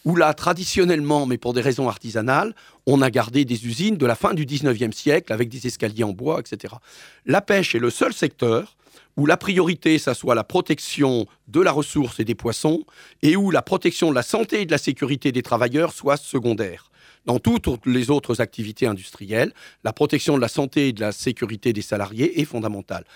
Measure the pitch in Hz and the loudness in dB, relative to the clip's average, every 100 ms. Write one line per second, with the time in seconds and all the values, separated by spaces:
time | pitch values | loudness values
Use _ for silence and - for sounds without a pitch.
0 | - 175 156 147 - 175 185 - 180 160 | 0 4 4 4 0 -2 -2 2 2 2
1 | 147 147 135 120 120 123 131 123 127 104 | 2 2 2 -2 -2 0 0 0 0 -2
2 | 120 113 110 139 214 - - _ - 139 | -6 -4 2 2 0 -6 -20 _ 2 4
3 | 131 123 110 135 135 120 120 117 202 202 | 4 2 0 0 0 -2 -4 -2 -2 2
4 | 123 117 202 185 139 143 147 110 117 - | 2 2 0 0 -2 -2 0 0 -2 -2
5 | - 160 - 110 120 127 123 - 110 107 | 0 0 0 -2 -2 -4 -8 -4 -6 -2
6 | 110 95 131 160 117 104 - 120 _ - | -4 -2 -4 -4 -6 -12 -12 -16 _ -20
7 | - - - 170 - 202 180 117 120 - | -20 -16 0 0 4 2 2 0 0 2
8 | 269 - 151 - 123 113 202 _ _ - | -2 0 -4 0 0 0 -2 _ _ -20
9 | _ - 147 175 - 180 175 170 156 156 | _ -2 2 2 2 0 2 2 2 2
10 | - 123 - 117 107 180 170 151 - - | 2 -4 0 0 2 -2 0 -4 -4 0
11 | 139 123 104 _ - 143 190 147 147 151 | 2 2 -2 _ -4 2 2 2 -2 -2
12 | 127 - 113 120 117 110 151 165 - - | -2 -2 -4 -2 -2 -2 0 -2 -4 -18
13 | - - 156 185 196 147 - 190 180 - | -20 0 2 4 4 2 0 0 0 2
14 | 165 127 117 208 220 - 151 147 - 135 | 2 2 0 -2 -2 -2 0 0 0 -2
15 | 131 139 143 127 120 117 123 143 165 - | -2 0 0 -2 0 0 2 2 0 -2
16 | 143 143 - 135 120 110 101 87 - _ | -2 -2 0 -2 0 0 -4 -8 -20 _
17 | - _ - 123 - 233 - 123 - 127 | -20 _ -2 0 2 0 0 -4 0 0
18 | 120 143 - 117 113 - 107 107 120 98 | 2 0 0 -2 -2 -4 -10 -2 -2 -2
19 | 95 - 98 110 165 - - _ 110 - | -10 -16 -4 0 0 -4 -20 _ -8 -2
20 | 147 147 - 143 117 - 139 151 139 107 | 0 0 0 0 0 -2 -2 0 0 0
21 | 107 101 - 110 104 110 123 107 - 104 | -4 -4 -6 -4 -6 -4 -2 -2 -2 -4
22 | 98 110 156 170 139 120 107 101 - 110 | -4 -2 -2 0 -2 -2 -6 -6 -10 -12
23 | - | -12